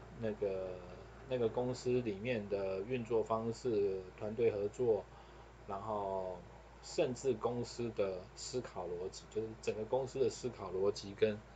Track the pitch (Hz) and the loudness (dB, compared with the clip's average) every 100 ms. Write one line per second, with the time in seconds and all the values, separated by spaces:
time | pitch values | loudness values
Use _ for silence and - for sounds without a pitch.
0 | - - 113 107 101 95 92 90 90 92 | -14 -4 -2 2 0 0 -4 -6 -10 -14
1 | - - - 127 113 123 123 123 127 123 | -14 -12 -2 2 2 2 0 0 2 4
2 | 117 95 120 117 101 98 95 95 107 127 | 2 0 0 0 0 0 2 0 0 -2
3 | 113 113 107 113 113 113 127 104 101 92 | 2 2 4 2 0 0 2 4 4 2
4 | 92 - 107 113 113 104 101 - 120 101 | -6 -6 -4 4 4 4 0 2 4 4
5 | - - - - - - - 98 107 104 | 2 -12 -16 -18 -18 -14 -8 -4 -2 0
6 | 98 95 92 90 - - - - - - | 0 0 -2 -6 -10 -16 -18 -16 -4 2
7 | 135 123 135 110 120 120 117 - 117 110 | 2 2 2 2 2 0 -2 -2 0 2
8 | 98 92 92 - - 127 - 95 87 87 | 2 0 -6 -10 -4 -4 -4 -4 -4 -2
9 | 95 - - 107 110 110 - 107 107 127 | -4 -6 -6 -2 -2 -2 -2 -2 0 0
10 | 127 135 117 - 123 107 95 92 101 101 | 2 2 2 2 -4 -4 -4 2 2 2
11 | 101 98 110 107 - | -4 2 4 4 -8